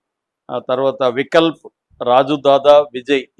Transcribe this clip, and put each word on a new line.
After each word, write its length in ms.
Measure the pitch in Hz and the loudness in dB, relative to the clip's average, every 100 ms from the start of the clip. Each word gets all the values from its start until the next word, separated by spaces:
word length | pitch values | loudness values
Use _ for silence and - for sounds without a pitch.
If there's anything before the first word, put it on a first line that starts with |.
| _ _ _ _ - | _ _ _ _ -12
ఆ 80 | 127 | -12
తర్వాత 440 | 120 127 135 135 | -6 -4 -2 -2
వికల్ప్, 640 | 127 120 139 170 165 147 - _ _ _ | -4 -4 -2 0 0 -4 -18 _ _ _
రాజు 340 | 123 123 139 147 | 0 0 0 -2
దాదా, 440 | 135 139 143 147 | 0 2 4 4
విజయ్ 420 | 147 127 123 139 123 _ | 2 -8 -4 -4 -4 _